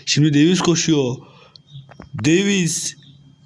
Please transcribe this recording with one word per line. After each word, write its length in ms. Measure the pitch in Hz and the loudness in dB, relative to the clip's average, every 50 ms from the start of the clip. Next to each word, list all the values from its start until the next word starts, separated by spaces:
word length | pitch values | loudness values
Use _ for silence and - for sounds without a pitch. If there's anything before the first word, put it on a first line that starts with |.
| - | -6
Şimdi 280 | - - 139 147 156 143 | -2 0 2 2 2 4
Davies 260 | 143 151 165 185 175 | 4 4 4 2 2
koşuyor. 560 | - 170 170 160 - - 160 147 135 120 123 135 - - - - - _ - - _ _ - - - - - - - - - 107 110 | 0 0 0 0 0 0 0 0 0 -2 -4 -8 -12 -18 -20 -20 -20 _ -20 -20 _ _ -20 -20 -20 -20 -20 -20 -20 -14 -10 -4 0
Davies. 720 | 143 165 185 196 202 202 190 175 160 - - - - - - - - - _ _ - _ _ _ | 0 2 2 2 0 0 0 -2 -2 -4 -6 -8 -10 -12 -14 -20 -20 -20 _ _ -20 _ _ _